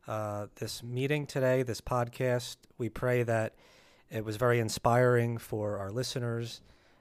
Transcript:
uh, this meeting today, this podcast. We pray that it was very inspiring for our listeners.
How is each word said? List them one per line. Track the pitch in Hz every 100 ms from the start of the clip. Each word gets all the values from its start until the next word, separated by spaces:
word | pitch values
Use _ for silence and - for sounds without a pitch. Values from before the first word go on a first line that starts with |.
| -
uh, | 110 107 104 104 -
this | 110 -
meeting | 120 123 135 151 143
today, | 143 131 131
this | 123 107
podcast. | - 127 120 - 127 123 - - - -
We | 113
pray | - 127 123
that | 117 113 113 - - - _ _ _
it | 110
was | 107 104
very | 123 120
inspiring | 110 - 120 120 127 120 117 113
for | - 110 104 101
our | 98
listeners. | 113 127 131 120 117 117 - - - _ _